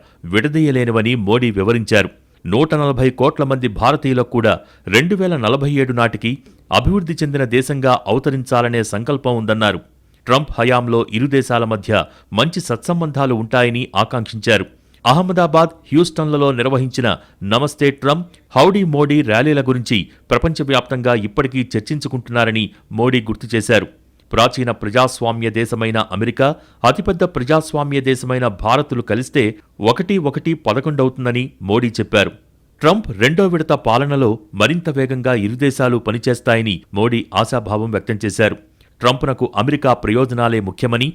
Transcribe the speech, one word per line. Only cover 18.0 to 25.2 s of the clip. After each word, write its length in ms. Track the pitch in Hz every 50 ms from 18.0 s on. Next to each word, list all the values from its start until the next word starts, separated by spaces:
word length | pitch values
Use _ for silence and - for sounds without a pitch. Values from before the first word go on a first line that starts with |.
| 131 139 147 170 175 - _ - _ _ -
హౌడీ 280 | 127 147 190 196 208 190
మోడీ 320 | 165 147 143 147 143 147 151 143
ర్యాలీల 380 | 110 107 113 135 156 151 143
గురించి 480 | 131 127 127 127 113 - 123 101 82 - - - _ -
ప్రపంచవ్యాప్తంగా 840 | 123 120 - 165 156 - 147 131 135 123 - - 135 127 120 127 120
ఇప్పటికీ 460 | 113 101 104 - - 139 131 127 131 120 - -
చర్చించుకుంటున్నారని 880 | 110 104 - 156 147 - 165 - 127 113 - 120 120 117 110 110 110 107 95 - - _ - 104
మోడీ 280 | 107 117 127 127 123
గుర్తు 280 | 110 107 110 - - 113 120
చేశారు. 340 | 113 104 - 117 104 95 - - _ _ _ _ _ _ - -
ప్రాచీన 380 | 107 117 127 - 131 127 120
ప్రజాస్వామ్య 800 | 113 - 110 107 101 127 127 127 - -